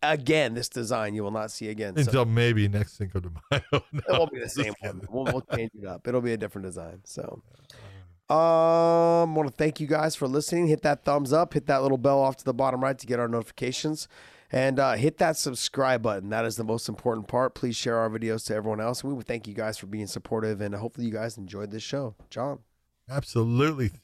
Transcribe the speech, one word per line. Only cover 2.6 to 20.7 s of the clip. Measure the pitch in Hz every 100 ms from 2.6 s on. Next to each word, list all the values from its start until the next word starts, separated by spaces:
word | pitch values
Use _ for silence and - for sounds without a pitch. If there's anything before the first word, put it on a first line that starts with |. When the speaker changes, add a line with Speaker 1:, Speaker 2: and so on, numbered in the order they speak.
| 104
Speaker 2:
next | 101 104 -
Cinco | 98 95
de | 90
Mayo. | 80 - 143 -
<laughs> | 143 -
No, | 147
Speaker 1:
it | - 180
won't | 160
be | 139
the | 113
Speaker 2:
just | -
Speaker 1:
same | 113 104
one. | 104 92
Speaker 2:
kidding. | 101
Speaker 1:
We'll, | 113 131
we'll | 127 - 117
change | 113 110
it | 98
up. | 90 -
It'll | 123
be | 120
a | 113
different | 104 98 95
design. | 85 82 90
So, | - - - - - _ _ - 101 98 92 _ _ 151
um, | 165 165 165 165 165 170 170 170 170 156
wanna | 151
thank | - 156 -
you | 151
guys | 151 156 -
for | 139
listening. | 135 147 170 170
Hit | 151
that | 156 143 -
thumbs | 143 139
up. | 147 170
Hit | 151 139
that | 139
little | 135 135
bell | 127 139
off | 135 131
to | -
the |
bottom | 120 135 127
right | 131 135
to | 113
get | 120
our | 120
notifications. | 117 113 - 123 127 156 156 - - - - _
And, | 127 135 131
uh, | 135 110
hit | 139 156
that | 175 156
subscribe | - 123 - - 131 127
button. | 113 101 98
That | 110
is | 117 107
the | 110
most | 110 -
important | 107 123 113 101
part. | 123 127 -
Please | 127 117
share | 127 117
our | 113
videos | 110 113 110 -
to | 107
everyone | 107 107
else. | 110 127
We | 135
would | 139 107
thank | 120 107
you |
guys | 101 110 107
for | 95
being | 107 101
supportive, | - - 113 110 104
and | 104